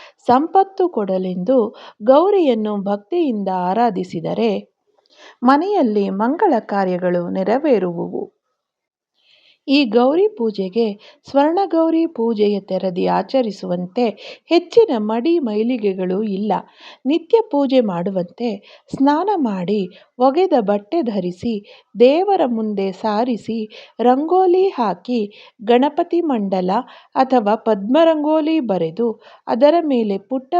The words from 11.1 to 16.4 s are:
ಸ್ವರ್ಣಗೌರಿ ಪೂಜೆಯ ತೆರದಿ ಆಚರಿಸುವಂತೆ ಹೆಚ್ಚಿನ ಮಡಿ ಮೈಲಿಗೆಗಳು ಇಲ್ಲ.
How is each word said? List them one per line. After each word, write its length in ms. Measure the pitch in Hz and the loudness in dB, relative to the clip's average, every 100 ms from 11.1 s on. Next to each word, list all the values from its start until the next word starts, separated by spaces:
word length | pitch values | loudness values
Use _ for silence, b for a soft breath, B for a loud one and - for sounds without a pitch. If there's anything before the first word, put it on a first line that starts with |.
| b | b
ಸ್ವರ್ಣಗೌರಿ 760 | - 269 294 349 381 330 330 330 330 | -4 0 2 0 0 0 2 0 -2
ಪೂಜೆಯ 500 | 330 226 208 208 202 | -2 -2 0 0 -2
ತೆರದಿ 440 | 190 185 185 180 180 | -4 -4 -4 -2 0
ಆಚರಿಸುವಂತೆ 1000 | 180 196 269 226 190 185 180 180 - 240 202 B B B | 0 0 -2 -2 -6 -6 -6 -4 -2 -2 -4 B B B
ಹೆಚ್ಚಿನ 460 | 339 349 466 440 233 | 0 2 4 4 2
ಮಡಿ 360 | 214 226 254 339 | -2 -2 0 0
ಮೈಲಿಗೆಗಳು 800 | 240 208 233 254 208 190 180 185 | 0 -2 -2 -2 -2 -2 -2 -2
ಇಲ್ಲ. 300 | 214 190 | -4 -4